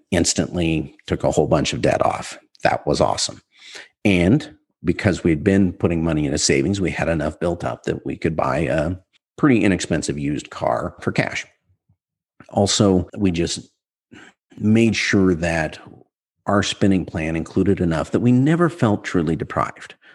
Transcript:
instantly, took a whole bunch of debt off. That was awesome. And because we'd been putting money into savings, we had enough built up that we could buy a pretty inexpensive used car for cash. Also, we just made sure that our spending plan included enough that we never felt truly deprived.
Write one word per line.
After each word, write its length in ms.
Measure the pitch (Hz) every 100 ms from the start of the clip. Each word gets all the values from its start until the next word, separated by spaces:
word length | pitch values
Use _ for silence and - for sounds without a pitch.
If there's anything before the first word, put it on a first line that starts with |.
| _
instantly, 840 | 90 82 - 85 87 82 80 71 - -
took 180 | 80
a 80 | 67
whole 160 | 76 76
bunch 260 | 80 65
of 80 | 64
debt 220 | - - -
off. 320 | - - - _ _
That 220 | - - -
was 140 | 73
awesome. 400 | 60 50 - - _ _ - - - _
And 520 | 107 92 87 143 - - _ _
because 400 | - 85 104 82
we'd 200 | 90 78
been 300 | 85 98 95
putting 300 | 90 98 85
money 220 | 82 78 73
into 120 | 76
savings, 440 | - 71 69 98
we 100 | 87
had 160 | - 73
enough 320 | 82 76 -
built 240 | 85 85
up 200 | - -
that 220 | - 82 -
we 120 | 67
could 180 | 85 78
buy 240 | 71 67
a 360 | 76 78 78 92 - _ _ -
pretty 260 | 151 117
inexpensive 540 | 98 90 - 160 - 71
used 320 | 71 71 -
car 460 | - - 60 - -
for 120 | -
cash. 340 | - - - - _ _ _ _ _ _ _ _ _ -
Also, 580 | - 101 - 104 92 85 -
we 140 | 101
just 380 | 85 82 - - _ _ _ _ - - _ _ -
made 380 | 107 110 113 98
sure 380 | - 104 92 82
that 440 | 85 82 78 - - - _ _ _ _ -
our 160 | 101
spending 440 | 98 - 104 95 80
plan 300 | - 80 82
included 440 | 78 - 92 95
enough 320 | 90 80 71
that 80 | 98
we 120 | 117
never 380 | 123 135 165 170
felt 340 | - 117 101
truly 320 | - 92 80 80
deprived. 600 | - - 58 - - - -